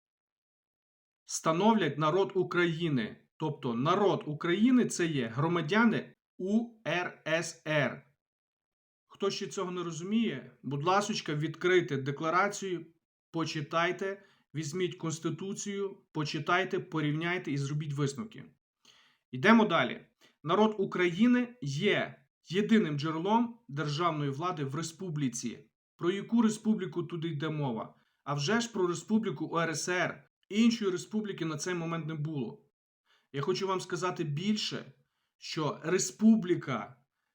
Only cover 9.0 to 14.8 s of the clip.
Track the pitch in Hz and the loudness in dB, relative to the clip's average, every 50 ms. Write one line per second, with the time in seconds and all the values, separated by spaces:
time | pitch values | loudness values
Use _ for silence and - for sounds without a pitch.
9 | _ _ - - 202 196 196 - 202 175 - 196 185 180 180 180 170 170 165 147 | _ _ -8 -4 -2 -2 -2 -2 -6 -8 -6 -6 -6 -4 -4 -6 -6 -6 -8 -8
10 | 175 196 208 233 226 185 143 123 - - - _ - 135 139 143 139 180 190 202 | -6 -2 0 0 0 0 -2 -4 -10 -14 -18 _ -8 -6 -6 -2 2 2 4 4
11 | 202 - 190 - - - 156 147 156 156 151 - - 180 185 180 151 - 143 131 | 2 0 -2 -4 -4 -4 -2 -2 -2 -4 -4 -2 0 2 4 2 2 2 -2 -4
12 | 131 143 143 - 160 160 165 185 196 202 202 - 196 190 180 160 160 - _ _ | -2 -4 -4 -4 -2 0 2 2 2 0 -2 -4 -6 -6 -6 -6 -8 -12 _ _
13 | _ _ _ _ _ _ - 165 160 151 - 156 147 - 165 165 170 180 180 180 | _ _ _ _ _ _ -4 -4 -4 -4 -4 -6 -6 -2 0 0 0 0 0 -2
14 | 196 190 196 196 - _ _ _ _ _ - 156 156 147 151 185 | -4 -6 -6 -8 -12 _ _ _ _ _ -8 -8 -6 -6 -4 -4